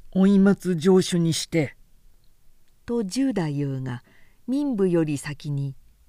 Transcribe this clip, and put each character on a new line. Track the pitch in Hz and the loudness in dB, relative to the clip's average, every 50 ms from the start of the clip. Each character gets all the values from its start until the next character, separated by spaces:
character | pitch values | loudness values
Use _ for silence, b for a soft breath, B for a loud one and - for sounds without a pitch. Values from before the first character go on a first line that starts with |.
| - - | -14 -4
お | - 185 190 | 0 2 4
い | 196 202 196 | 6 6 6
松 | 196 202 190 - - 180 180 160 | 6 4 4 2 0 -2 -2 0
城 | 139 190 185 185 | 2 4 4 4
主 | - - 185 170 | 4 2 0 0
に | 170 165 151 | 0 0 -2
し | - - | -2 -4
て」 | - 170 165 139 - - - - _ _ _ _ - - _ _ _ - _ _ - - _ - _ _ _ _ | -4 -2 -2 -2 -2 -6 -14 -20 _ _ _ _ -20 -20 _ _ _ -20 _ _ -20 -20 _ -20 _ _ _ _
と | - 233 233 214 | -6 -4 -4 -4
十 | 185 - 254 269 269 | -4 -2 -2 -2 0
太 | 214 202 165 151 143 | 0 -2 -2 -2 -2
夫 | 143 143 139 135 131 131 | -4 -4 -4 -6 -6 -8
が | 123 123 117 - b b b b b b b b | -8 -10 -12 -14 b b b b b b b b
民 | - 254 285 294 277 247 | -6 -4 -4 -2 -2 -2
部 | 196 196 185 | 0 0 2
よ | 170 170 160 | 2 0 0
り | 151 147 135 | 0 -2 -6
先 | - 147 143 - - 147 | -8 -10 -12 -10 -10 -8
に | 143 139 139 139 131 - - _ _ _ _ | -6 -6 -6 -8 -10 -14 -20 _ _ _ _